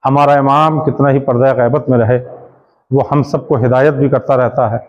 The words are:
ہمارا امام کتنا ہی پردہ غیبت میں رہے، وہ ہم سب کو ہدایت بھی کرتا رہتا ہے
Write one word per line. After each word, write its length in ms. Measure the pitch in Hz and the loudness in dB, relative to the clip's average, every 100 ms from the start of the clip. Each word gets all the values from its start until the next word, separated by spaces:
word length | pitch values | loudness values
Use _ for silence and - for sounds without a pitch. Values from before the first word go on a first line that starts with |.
ہمارا 300 | 135 143 143 | 0 2 2
امام 460 | 143 139 139 156 156 | 2 2 2 2 0
کتنا 300 | 135 - 143 | -4 -2 0
ہی 100 | 135 | 0
پردہ 340 | 131 123 131 131 | 0 0 2 2
غیبت 320 | 120 147 147 | 0 0 0
میں 80 | 123 | 0
رہے، 200 | 110 123 123 - - _ _ _ _ | 2 0 -4 -18 -20 _ _ _ _
وہ 120 | 135 - | -2 0
ہم 120 | 147 | -2
سب 240 | 139 - - | -2 -6 -2
کو 100 | 139 | -2
ہدایت 360 | 123 127 143 | 2 2 2
بھی 160 | 139 139 | 0 0
کرتا 280 | 131 - 135 | -2 0 0
رہتا 320 | 120 139 120 | 0 0 -2
ہے 60 | 113 | -4